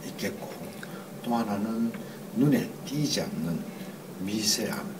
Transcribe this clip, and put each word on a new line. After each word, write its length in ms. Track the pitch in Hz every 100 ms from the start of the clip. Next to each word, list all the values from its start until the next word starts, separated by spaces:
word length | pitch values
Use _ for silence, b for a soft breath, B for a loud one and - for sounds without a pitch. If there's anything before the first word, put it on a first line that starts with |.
| -
있겠고, 420 | - - - - - - - B B B -
또 120 | 120
하나는 580 | 117 107 101 110 113 117 - B B - 107
눈에 340 | 143 131 - - -
띄지 360 | 143 147 -
않는 400 | - - 82 82 - B B B - -
미세암 720 | 95 107 - - - - -